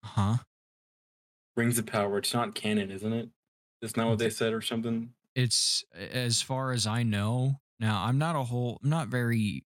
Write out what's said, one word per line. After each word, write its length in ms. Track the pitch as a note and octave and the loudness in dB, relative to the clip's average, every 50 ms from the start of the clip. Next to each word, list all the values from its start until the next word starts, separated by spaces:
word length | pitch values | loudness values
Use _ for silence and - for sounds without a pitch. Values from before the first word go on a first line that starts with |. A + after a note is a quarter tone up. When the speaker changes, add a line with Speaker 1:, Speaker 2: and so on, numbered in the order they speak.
| - | -14
Speaker 1:
Huh? 360 | - - G#2 G2 G#2 A2+ B2+ - _ _ _ _ _ _ _ _ _ _ _ _ _ _ _ _ _ _ _ _ _ _ | -4 0 0 2 2 2 0 -2 _ _ _ _ _ _ _ _ _ _ _ _ _ _ _ _ _ _ _ _ _ _
Speaker 2:
Rings 220 | A#2 A#2 A#2+ A#2+ A#2 | 0 2 2 2 0
of 80 | G#2+ | -2
Power, 320 | A2 - A2 G2+ G2+ G2+ G2+ | 0 0 0 2 2 2 0
it's 160 | G2 - - | 0 0 0
not 220 | A#2+ A#2+ G#2+ G#2+ | 0 0 0 -4
canon, 340 | - - G#2+ G#2+ G#2+ G2 G2 | -4 -2 0 2 2 0 0
isn't 220 | G2 F#2+ G2+ A2 A2+ | -6 -4 -2 -2 -2
it? 160 | A#2 A2+ - _ _ _ _ _ _ _ _ _ _ | -2 -4 -6 _ _ _ _ _ _ _ _ _ _
Isn't 160 | - A2+ - A#2 | -10 -4 -2 0
that 100 | A2+ A2+ | 2 2
what 100 | A2+ G#2+ | 2 2
they 100 | A#2 A2 | 2 0
Speaker 1:
Th- 20 | |
Speaker 2:
said 220 | A2 - A#2+ A2+ A2 | 0 0 0 0 0
or 80 | A2+ | 0
something? 520 | A2 - A#2+ A2+ A2+ A#2 A#2 A2+ A#2 A#2+ - _ _ _ _ | -2 -2 -2 -2 0 0 -2 -2 -4 -6 -12 _ _ _ _
Speaker 1:
It's, 480 | C3 B2+ A#2 - - - - - - - _ _ | 0 0 2 2 2 2 2 0 -2 -4 _ _
a-, 220 | D#2+ G2+ - - | -14 -12 -8 -6
as 260 | B2+ B2 A#2+ A#2 - | -4 -2 0 0 0
far 300 | - - C3 C3 C3 C3 | 0 -2 -2 -2 -2 -2
as 140 | B2+ A#2+ G2+ A2 | -2 0 0 0
I 160 | G#2+ A#2+ A#2+ | 0 0 2
know, 580 | A#2 G#2+ G2+ G2+ G#2+ A#2+ B2+ B2+ C3+ C#3 - _ _ _ _ | 2 2 2 0 0 2 2 2 0 0 -2 _ _ _ _
now, 240 | A2+ A2 G#2+ G2 F2+ | 0 0 0 0 0
I'm 140 | A2+ B2+ C#3 | 2 2 2
not 180 | D#3 E3 E3+ | 2 2 0
a 80 | D3 C3 | -2 -2
whole, 360 | A#2 B2 B2 B2 A#2+ A2 - - | -2 -2 -2 -2 -2 -4 -2 0
I'm 60 | C#3 | 0
not 180 | D#3 E3 D3 - | 0 0 -2 -2
very 560 | - B2 A#2+ A#2 A#2 A2+ G#2+ G#2 F2 C2+ - | -2 0 2 2 2 2 2 0 -2 -4 -10